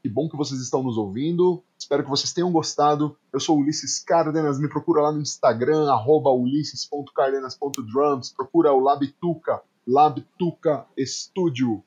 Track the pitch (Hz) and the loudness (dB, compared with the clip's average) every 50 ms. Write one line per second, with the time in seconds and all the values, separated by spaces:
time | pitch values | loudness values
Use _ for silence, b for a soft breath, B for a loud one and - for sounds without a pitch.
0 | _ - 101 120 151 160 - 139 147 127 139 131 127 123 - 139 131 131 117 113 | _ -6 -6 -4 -6 -6 -4 -6 -6 -6 -6 -8 -8 -4 -4 -2 -2 -2 -4 -4
1 | 107 98 95 113 139 160 175 170 180 180 180 175 _ _ _ _ - - 147 143 | -4 -4 -4 -4 -4 -2 0 2 2 2 2 -2 _ _ _ _ -6 -2 -2 -2
2 | 147 139 139 135 - - - - 170 180 175 160 147 - - - 147 147 151 147 | 0 0 -2 -4 -4 -4 -4 -2 -2 0 0 0 -2 -2 -2 2 2 2 4 2
3 | 151 151 - _ _ _ - 143 139 - 160 147 139 143 151 156 - 131 - - | 0 -2 -4 _ _ _ -6 -6 0 2 2 2 2 0 -2 -4 -6 -6 -8 -8
4 | - - 180 165 160 156 151 160 156 147 139 135 151 143 - 151 143 - 170 156 | -2 0 2 2 2 2 0 0 0 0 0 -2 -2 -2 -4 -4 -2 2 2 4
5 | 147 147 151 151 151 127 - - - 139 117 113 123 135 156 156 156 143 135 117 | 4 2 2 -2 -4 -6 -6 0 2 2 2 2 2 2 2 2 4 2 2 2
6 | 107 127 151 151 135 143 131 127 123 123 135 151 151 - - - - - - 143 | 4 4 4 4 6 4 2 4 2 0 0 -2 -2 -4 -6 -10 -10 -8 -8 -10
7 | 139 - _ - 143 135 135 135 131 127 - _ - 143 139 - 123 107 107 135 | -10 -8 _ 0 0 0 0 -2 -4 -8 -10 _ -8 -8 -8 -8 -12 -6 -2 0
8 | 143 147 143 131 120 - _ - 196 - _ 170 160 151 139 131 131 139 143 143 | 0 2 0 -2 -4 -12 _ -10 -10 -2 _ 2 4 6 4 4 4 2 2 0
9 | 143 135 - _ - 175 165 160 _ - 123 - - _ _ _ _ - 123 143 | -2 -6 -6 _ -4 -4 -4 -4 _ -4 -4 -4 -6 _ _ _ _ 0 4 4
10 | 151 151 139 - - _ _ _ 185 170 160 _ - 160 147 135 117 _ _ - | 4 4 2 -2 -10 _ _ _ -4 -4 -4 _ -2 -2 -2 -2 -4 _ _ -6
11 | 135 127 - - - - _ 190 180 170 135 123 131 120 110 98 - | -6 -4 -4 -10 -12 -10 _ -2 0 0 0 0 0 0 0 -4 -6